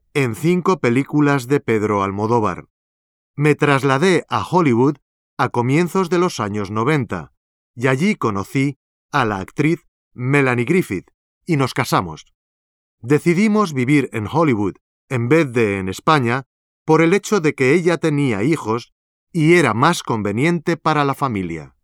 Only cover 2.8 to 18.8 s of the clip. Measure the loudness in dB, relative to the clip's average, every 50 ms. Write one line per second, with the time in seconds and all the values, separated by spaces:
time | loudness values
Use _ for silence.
2.8 | _ _ _ _ _ _ _ _ _ _ _ 0 2 2 2 2 2 2 2 2
3.8 | 2 2 2 2 2 2 2 2 0 -2 -4 -4 -4 0 0 2 2 4 4 2
4.8 | 2 2 0 -2 _ _ _ _ _ _ _ -4 -4 -2 -2 -2 0 0 2 0
5.8 | 0 0 0 -2 -2 0 0 0 0 -2 -2 -4 -6 -4 -4 -6 -6 -4 -4 -2
6.8 | 0 0 0 0 -2 -4 -8 -10 -10 -12 _ _ _ _ _ _ _ _ -10 -4
7.8 | -2 0 0 0 0 0 -2 0 -2 -2 -2 -2 -4 -4 -2 -2 -2 -2 -4 _
8.8 | _ _ _ _ _ _ -4 -2 -2 -2 -2 -4 -8 -8 -4 -2 -2 0 -2 -2
9.8 | _ _ _ _ _ _ -14 -8 -4 0 2 2 2 2 0 0 0 0 0 0
10.8 | 0 -2 -4 -8 -8 _ _ _ _ _ _ _ _ -2 0 0 0 -2 -2 -4
11.8 | -4 -2 -2 -2 -2 -4 -8 -14 -18 _ _ _ _ _ _ _ _ _ _ _
12.8 | _ _ _ _ -2 0 0 2 2 2 2 2 2 2 2 0 0 -2 -2 -2
13.8 | 0 2 2 2 2 0 -4 -6 -6 -4 -2 0 2 2 2 0 -2 -4 -4 _
14.8 | _ _ _ _ _ -8 -6 -4 0 2 2 2 2 0 0 0 0 0 0 -2
15.8 | -4 -6 -8 -4 0 0 2 2 2 0 -2 -4 -6 _ _ _ _ _ _ _
16.8 | _ 2 2 4 4 4 2 0 0 0 -2 0 0 0 0 2 2 2 4 4
17.8 | 2 0 0 0 -2 -2 0 0 0 0 0 0 0 0 0 -2 -2 -4 -4 -4